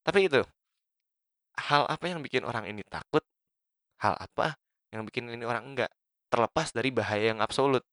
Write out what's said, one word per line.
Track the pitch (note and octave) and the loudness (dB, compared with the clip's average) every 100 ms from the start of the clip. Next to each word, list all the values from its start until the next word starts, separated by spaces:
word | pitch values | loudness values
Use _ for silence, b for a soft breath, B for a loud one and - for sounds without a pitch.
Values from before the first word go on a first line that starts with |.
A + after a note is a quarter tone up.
Tapi | - F#3+ F#3+ | 2 2 4
itu, | C3+ F#2+ _ _ _ _ _ _ _ _ _ _ - | 4 2 _ _ _ _ _ _ _ _ _ _ -10
hal | - D3 C#3 | 0 2 2
apa | D#3 E3+ | -2 -4
yang | F3 | -6
bikin | C3 C3 - | -4 -4 -2
orang | A#2 G2 | -6 -6
ini | G#2+ - | -10 -10
takut? | - - A4+ _ _ _ _ _ _ _ _ | -12 0 0 _ _ _ _ _ _ _ _
Hal | G#2+ - | 0 0
apa | G2 - D#3 D3 _ _ _ A2 | -6 -2 -2 -2 _ _ _ -10
yang | |
bikin | A2 - A#2+ | -6 -8 -8
ini | A#2 | -8
orang | A#2 A#2+ B2 | -4 -4 -4
enggak? | C3+ A2 _ _ _ _ | -4 -4 _ _ _ _
Terlepas | B2+ A2+ - D#3+ | 2 2 0 -2
dari | A#2 A#2+ | -2 0
bahaya | B2 G2+ G#2 A2 A2 | 0 0 0 0 0
yang | |
absolut | A2 - C#3 C3 _ | -2 2 4 2 _